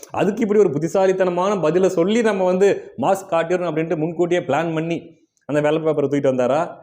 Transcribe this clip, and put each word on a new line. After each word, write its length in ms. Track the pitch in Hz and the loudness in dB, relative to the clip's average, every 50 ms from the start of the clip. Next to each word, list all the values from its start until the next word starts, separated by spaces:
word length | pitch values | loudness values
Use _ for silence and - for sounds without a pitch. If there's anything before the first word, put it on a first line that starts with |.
| - - | -18 -8
அதுக்கு 320 | - 104 156 190 202 - 240 | -4 -2 -2 0 0 0 0
இப்படி 180 | 190 208 214 | 2 4 4
ஒரு 100 | 202 175 | 4 4
புத்திசாலித்தனமான 880 | - 147 156 160 - 196 190 190 185 190 185 180 175 175 180 202 214 196 | 2 -2 -4 -2 0 2 2 2 2 2 0 0 0 0 0 0 0 0
பதிலை 280 | 156 156 160 185 190 180 | 0 0 2 2 2 2
சொல்லி 340 | 185 170 170 190 214 240 226 | 2 2 0 2 2 2 2
நம்ம 220 | 220 208 185 185 | 0 0 0 0
வந்து 500 | 180 185 185 202 196 160 - - - - - | 0 2 4 4 2 2 0 -4 -10 -8 -2
மாஸ் 320 | 127 165 196 190 - - | 0 0 0 0 -2 -2
காட்டிடணும் 380 | 170 165 165 160 185 180 180 170 | -2 -2 0 0 -2 -2 -2 -2
அப்படின்ட்டு 280 | 151 156 160 165 180 | -2 -2 -2 -2 -2
முன்கூட்டியே 440 | 156 151 170 165 160 175 170 175 180 | -2 -2 -2 -2 -2 0 0 0 0
பிளான் 340 | 175 131 131 151 165 170 160 | 0 0 0 0 0 -2 -2
பண்ணி 420 | 156 160 165 170 160 - - - _ _ _ _ _ _ | -4 -4 -4 -4 -6 -8 -12 -20 _ _ _ _ _ _
அந்த 140 | - 139 147 | -4 -2 0
வெள்ளை 220 | 147 147 156 160 156 | 2 2 0 0 0
பேப்பரை 140 | 156 151 | -2 0
தூக்கிட்டு 380 | 147 139 135 143 143 131 135 131 | 0 0 0 0 0 0 0 2
வந்தாரா? 340 | 123 123 120 131 156 175 - - - | 2 0 0 0 0 -2 -4 -8 -14